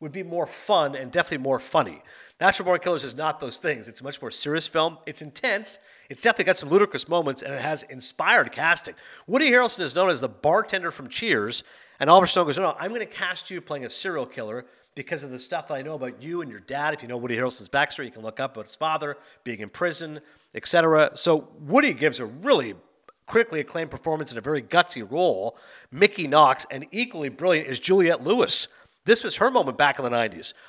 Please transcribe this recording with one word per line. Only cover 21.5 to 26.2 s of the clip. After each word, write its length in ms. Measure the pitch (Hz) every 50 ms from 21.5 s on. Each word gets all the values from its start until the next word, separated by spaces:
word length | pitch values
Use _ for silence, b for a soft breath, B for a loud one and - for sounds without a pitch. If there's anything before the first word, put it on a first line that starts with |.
| - -
Woody 340 | 151 139 196 277 294 254
gives 280 | - - 147 147 120 127
a 40 | 120
really 500 | 107 120 151 202 285 262 156 123 107 95 87 _ _ _ _ _ - - _ _
critically 340 | - - 226 233 - 165 151
acclaimed 300 | 139 - - 165 165 143
performance 420 | - 127 - 165 156 156 147 -
in 60 | 120 113
a 20 |
very 220 | 101 143 156 139
gutsy 440 | 120 - 160 175 175 - - 123 107 98
role. 480 | 131 170 185 165 107 92 101 113 - B B B B B B B
Mickey 380 | 127 151 202 208 - -